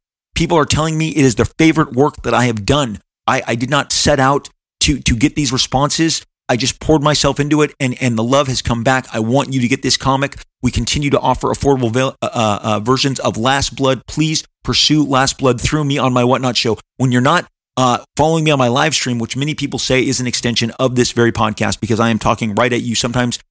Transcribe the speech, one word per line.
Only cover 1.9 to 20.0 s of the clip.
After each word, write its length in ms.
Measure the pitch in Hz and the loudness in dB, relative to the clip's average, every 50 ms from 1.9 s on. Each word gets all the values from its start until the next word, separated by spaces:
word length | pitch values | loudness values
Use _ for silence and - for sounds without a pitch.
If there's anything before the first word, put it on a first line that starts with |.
| - | 2
work 280 | 120 139 147 - - - | 2 2 2 0 -4 -4
that 100 | 123 117 | -2 0
I 120 | 117 120 | 2 2
have 200 | 123 117 110 101 | 2 0 -2 0
done. 340 | 98 131 151 143 117 104 90 _ _ _ _ _ | 0 0 0 0 -2 -4 -10 _ _ _ _ _
I, 160 | - 123 131 - - | -2 -2 -2 0 -2
I 80 | 120 | -2
did 140 | 120 127 123 | -2 -2 0
not 220 | 151 143 135 - | 0 -2 -2 -2
set 280 | - - - 160 147 135 | -2 -2 0 2 2 4
out 300 | 131 131 143 143 - - _ _ _ _ _ - | 4 2 2 0 -2 -8 _ _ _ _ _ -4
to, 180 | - - 147 - | -2 0 0 0
to 160 | - - 131 | 0 -2 0
get 200 | 113 - - - | 2 0 0 0
these 160 | 160 147 120 | 0 -2 -2
responses. 720 | 123 123 - - - 131 139 - - - 160 165 147 - - _ _ _ _ - | 0 -2 -2 -2 -2 0 0 0 0 0 0 0 0 -4 -8 _ _ _ _ -4
I 100 | 131 117 | -2 -2
just 220 | 127 123 - - | -2 -4 -4 -2
poured 220 | - - 156 156 | 0 2 2 2
myself 380 | 139 151 147 - - 143 135 - | 4 2 2 2 2 0 0 0
into 240 | 147 147 151 151 151 | -2 0 2 2 0
it, 100 | 147 - - | 0 -2 -2
and, 200 | 143 127 123 - | -4 -4 -2 -2
and 180 | 131 127 117 110 | -2 -2 0 0
the 60 | 113 | 0
love 240 | 120 135 139 147 131 | 2 2 2 2 0
has 120 | 127 - | -2 -4
come 220 | - - 120 117 110 | -2 -2 -2 0 0
back. 240 | 131 131 131 123 - | 0 0 0 -2 -4
I 80 | - 117 | -4 -4
want 320 | 110 113 123 139 135 - | -2 0 0 0 0 0
you 100 | 135 131 | -2 0
to 60 | 120 113 | 0 0
get 140 | 135 131 | 0 0
this 160 | - 131 - - | 0 -2 -2 -2
comic. 400 | - 135 135 135 143 135 - - - _ _ _ | 0 0 0 0 -2 -4 -6 -10 -20 _ _ _
We 80 | - 123 | -4 -2
continue 400 | - - 117 - - 147 147 143 | -2 -2 -2 -2 -2 -2 0 0
to 100 | 135 123 | 0 0
offer 280 | - 139 127 - - 120 | 2 0 -2 -2 -2 -4
affordable 440 | 117 - - 139 139 127 123 113 | -2 0 0 0 2 2 0 0
vil-, 240 | 110 127 131 135 - - | 0 0 0 -2 -2 -4
uh, 80 | - - | -6 -4
uh, 280 | - 120 113 107 104 - | -2 0 0 0 0 0
uh, 180 | - 110 107 104 | -2 -2 -2 -2
versions 380 | 104 120 131 127 - 139 131 - | 0 0 0 0 0 -2 -2 -2
of 180 | - 123 98 107 | -4 -4 -2 -2
Last 380 | 110 131 135 139 139 - - | 0 0 0 0 -2 -4 -4
Blood. 300 | - 135 131 131 - - - | -2 0 0 0 -2 -4 -8
Please 360 | - - 156 156 160 - - - _ _ - | -4 -2 -2 -2 -2 -4 -6 -10 _ _ -6
pursue 400 | - 120 - - - 147 151 147 | -4 -2 0 2 2 4 2 2
Last 360 | - 139 127 135 131 - - | 2 2 2 2 0 0 0
Blood 200 | 131 131 123 120 | 0 0 0 0
through 260 | - - - 156 151 | -2 -2 -2 0 0
me 120 | 139 139 143 | 0 0 0
on 160 | 117 131 123 | 0 0 2
my 100 | 127 120 | 2 2
Whatnot 320 | 123 131 123 131 127 117 | 2 2 0 0 -2 -2
show. 220 | - - 120 107 - - _ _ - | -2 -2 -2 -2 -4 -6 _ _ -2
When 140 | 123 135 | 0 2
you're 100 | 123 123 | 2 2
not, 260 | 123 147 165 180 - - _ _ _ _ - - | 4 4 2 2 0 -4 _ _ _ _ -4 0
uh, 220 | 131 123 120 - - - - | 0 2 0 0 -4 -4 -2
following 280 | - 143 160 165 165 156 | 0 2 2 2 2 2
me 80 | 156 | 2
on 80 | 147 135 | 2 2
my 80 | 131 120 | 2 2
live 260 | 120 135 147 160 139 | 2 2 0 0 0
stream, 260 | - - 135 123 120 | -2 -2 -4 -4 -4
which 160 | 113 110 - | -4 -6 -6
many 200 | 127 143 151 151 | -4 -4 -4 -4
people 240 | - 143 143 - 131 | -4 -6 -6 -6 -4
say 260 | - - 131 131 | -2 0 2 2